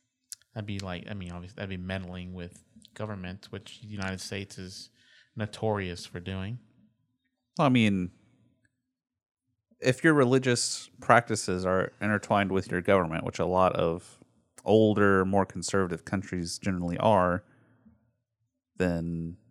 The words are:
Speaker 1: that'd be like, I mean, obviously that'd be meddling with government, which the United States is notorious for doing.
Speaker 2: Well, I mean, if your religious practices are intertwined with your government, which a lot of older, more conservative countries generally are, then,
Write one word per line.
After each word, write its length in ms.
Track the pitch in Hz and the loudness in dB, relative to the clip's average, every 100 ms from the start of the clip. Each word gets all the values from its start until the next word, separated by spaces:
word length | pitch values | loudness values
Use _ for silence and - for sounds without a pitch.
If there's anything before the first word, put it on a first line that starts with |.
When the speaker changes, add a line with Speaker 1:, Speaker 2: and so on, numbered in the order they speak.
| _ _ - - _ | _ _ -20 -20 _
Speaker 1:
that'd 120 | 113 104 | -12 -10
be 120 | 98 | -8
like, 280 | 95 87 - | -8 -10 -10
I 40 | |
mean, 180 | 101 87 | -12 -12
obviously 240 | 87 90 - | -12 -14 -10
that'd 140 | 98 | -10
be 60 | 92 | -8
meddling 580 | 92 95 90 90 90 | -8 -8 -8 -12 -12
with 280 | 90 87 - _ - - | -12 -14 -16 _ -20 -20
government, 540 | - 107 101 90 98 - | -12 -12 -10 -12 -14 -14
which 300 | 98 - - | -16 -16 -20
the 80 | 107 | -14
United 320 | 104 95 95 | -10 -8 -8
States 380 | - 101 98 - | -8 -10 -10 -14
is 320 | 92 - - _ _ _ _ | -16 -16 -20 _ _ _ _
notorious 720 | 110 107 - 110 104 92 85 - | -8 -8 -4 -2 -2 -4 -8 -12
for 140 | 87 | -12
doing. 380 | 92 95 95 123 _ _ _ _ _ _ _ _ _ - | -8 -8 -8 -12 _ _ _ _ _ _ _ _ _ 0
Speaker 2:
Well, 80 | 143 | 4
I 40 | |
mean, 400 | 127 110 95 90 - _ _ _ _ _ _ _ _ _ _ _ _ _ _ _ _ | 6 4 2 -2 -10 _ _ _ _ _ _ _ _ _ _ _ _ _ _ _ _
if 240 | 127 123 | -2 2
your 100 | 165 | 4
religious 760 | 147 123 131 131 120 - - - - | 4 4 4 2 0 -2 -6 -14 -2
practices 640 | - 117 - 107 - 92 92 | 4 6 4 -2 -2 -2 0
are 260 | 92 - - | 0 0 -4
intertwined 520 | 104 104 - 101 98 | -2 -2 2 2 2
with 180 | 95 - | 0 -2
your 100 | 95 | -2
government, 420 | 95 98 82 85 | 4 4 4 -2
which 140 | 85 - | -4 -2
a 80 | 85 | 0
lot 260 | 92 92 | 4 4
of 440 | - 85 85 - - _ _ _ _ | 4 0 -2 -8 -20 _ _ _ _
older, 600 | - 110 107 98 101 95 | 4 6 6 6 6 6
more 200 | 95 98 | 4 2
conservative 600 | 92 92 82 98 90 85 | 0 -4 -2 0 0 -4
countries 540 | - 95 101 90 85 - | -4 -4 -4 -6 -6 -6
generally 380 | 101 90 87 85 | -4 -4 -4 0
are, 440 | 110 101 90 87 - _ _ _ _ _ _ _ _ _ _ _ _ - | 2 4 2 0 -6 _ _ _ _ _ _ _ _ _ _ _ _ -4
then, 600 | 90 85 85 82 82 90 _ | -2 -2 -4 -6 -8 -12 _